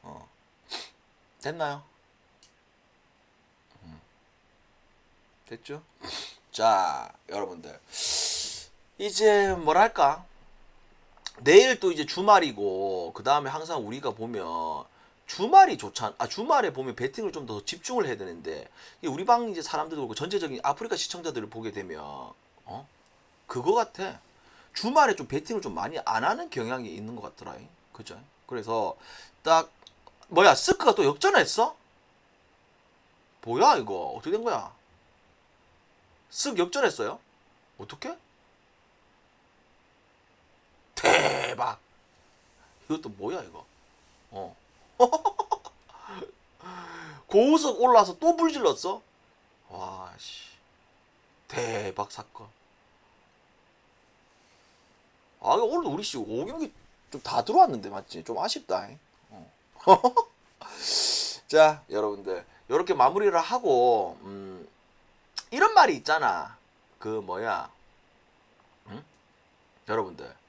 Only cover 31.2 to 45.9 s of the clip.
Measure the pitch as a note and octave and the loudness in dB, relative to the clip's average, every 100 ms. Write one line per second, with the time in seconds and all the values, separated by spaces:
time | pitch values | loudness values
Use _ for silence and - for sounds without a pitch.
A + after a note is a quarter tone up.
31.2 | F#4+ G4 D#3+ - B3+ - _ _ _ _ | 4 4 2 2 0 -2 _ _ _ _
32.2 | _ _ _ _ _ _ _ _ _ _ | _ _ _ _ _ _ _ _ _ _
33.2 | _ _ - A#2 A3+ A#3 G#2+ F#2+ D2+ - | _ _ -6 2 4 4 0 -8 -8 -10
34.2 | - G3+ A#3 C#3 - _ _ _ _ _ | -6 -4 -4 -6 -8 _ _ _ _ _
35.2 | _ _ _ _ _ _ _ _ _ _ | _ _ _ _ _ _ _ _ _ _
36.2 | _ - C#4+ G#3 F3 C#4 B3 - A2 E3+ | _ -6 -4 -2 -2 2 0 0 -6 -8
37.2 | _ _ _ _ _ _ G3 - C4+ E4+ | _ _ _ _ _ _ -18 -14 -12 -12
38.2 | _ _ _ _ _ _ _ _ _ _ | _ _ _ _ _ _ _ _ _ _
39.2 | _ _ _ _ _ _ _ _ _ _ | _ _ _ _ _ _ _ _ _ _
40.2 | _ _ _ _ _ _ _ - - E3+ | _ _ _ _ _ _ _ -2 2 4
41.2 | - C3+ B2+ B2+ A#2+ - _ _ _ _ | 2 -2 -6 -4 -6 -6 _ _ _ _
42.2 | _ _ _ _ _ _ _ D#3 D#3 G2 | _ _ _ _ _ _ _ -8 -8 -10
43.2 | G2+ F3 G#2 D#2+ - _ _ _ _ _ | -8 -8 -12 -20 -20 _ _ _ _ _
44.2 | _ G2 F#2+ - _ _ _ _ B3 D#4+ | _ -14 -14 -16 _ _ _ _ 2 2
45.2 | G4+ - - - - _ _ | -4 -4 -8 -8 -10 _ _